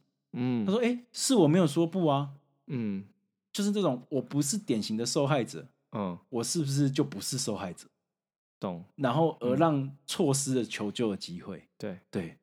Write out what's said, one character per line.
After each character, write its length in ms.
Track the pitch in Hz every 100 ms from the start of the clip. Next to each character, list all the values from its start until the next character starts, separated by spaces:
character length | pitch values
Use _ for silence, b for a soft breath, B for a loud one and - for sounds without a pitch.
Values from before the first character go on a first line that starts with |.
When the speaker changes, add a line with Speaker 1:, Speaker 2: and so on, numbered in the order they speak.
| _ _ _
Speaker 1:
嗯。 300 | 117 127 117
Speaker 2:
他 60 | 104
说 80 | 214
：“诶， 180 | 240 240 -
是 220 | - -
我 140 | 254 151
没 100 | 170
有 80 | 160
说 180 | 151
不 220 | 165 190 160
啊。” 240 | 139 143 - _ _ -
Speaker 1:
嗯。 360 | 127 107 98 101 _ _ _ _
Speaker 2:
就 120 | -
是 80 | 202
这 80 | 208
种， 180 | 175 123 -
我 100 | 139
不 220 | 123 143
是 140 | 139 202
典 220 | - 113
型 160 | 104 110
的 60 | 120
受 200 | 156 143
害 160 | 147
者， 240 | 113 80 - _ _
Speaker 1:
嗯。 240 | 113 95 87 -
Speaker 2:
我 160 | 120
是 160 | 117 175
不 60 | 139
是 220 | 139 139
就 120 | 139
不 180 | 143 190
是 160 | - 127
受 200 | - 98
害 160 | 95
者？ 160 | 82 - _ _ _ _ _ _ _
Speaker 1:
懂。 240 | 101 85 92 -
Speaker 2:
然 160 | 131
后 240 | 135 165 -
而 160 | 123 131
让 340 | 165 143 135 - -
错 260 | - 156
失 220 | 135 131
了 80 | 127
求 300 | 110 - 104
救 180 | 101 117
的 60 | 95
机 240 | - 85
会。 180 | 104 87
Speaker 1:
嗯。 80 | - -
对。 200 | 107 90 -
Speaker 2:
对。 260 | 101 85 -